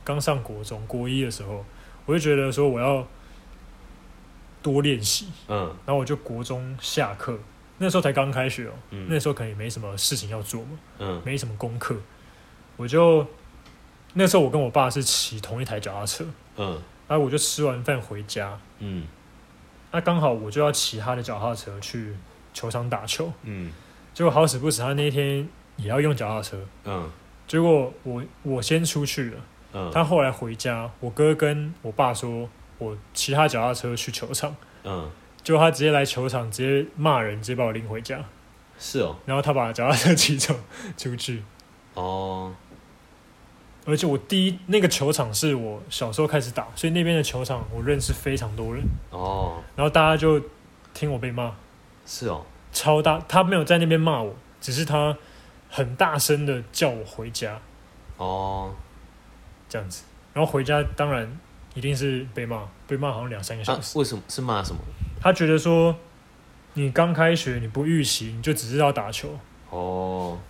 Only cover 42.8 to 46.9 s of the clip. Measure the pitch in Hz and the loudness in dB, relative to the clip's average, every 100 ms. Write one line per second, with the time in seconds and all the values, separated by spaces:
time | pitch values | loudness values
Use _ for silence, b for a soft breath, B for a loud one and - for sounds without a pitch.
42.8 | - - - - - - - - - - | -20 -20 -20 -20 -20 -20 -20 -20 -20 -14
43.8 | - 151 175 139 - 190 185 185 - 208 | -2 0 2 0 0 2 2 0 0 4
44.8 | 185 - 139 151 120 104 156 135 113 104 | 4 2 0 0 0 0 0 0 -2 -8
45.8 | 95 - 120 107 151 151 120 120 110 - | -10 -6 -4 0 2 2 -2 -6 -8 -4
46.8 | 160 | 0